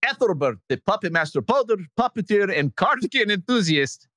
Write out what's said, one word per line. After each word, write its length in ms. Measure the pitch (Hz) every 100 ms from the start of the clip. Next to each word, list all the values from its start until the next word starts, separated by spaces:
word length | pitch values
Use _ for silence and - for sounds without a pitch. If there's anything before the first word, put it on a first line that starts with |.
Ethelbert, 560 | 240 269 240 170 139 107 _
the 80 | 131
Puppet 340 | - 208 190
Master 300 | 165 156 151
Powder, 360 | 110 262 240 220 170 -
puppeteer, 580 | 240 - 180 208 202 175
and 180 | 143 -
cardigan 560 | 202 285 254 269 214
enthusiast 760 | 208 170 247 180 151 135 - _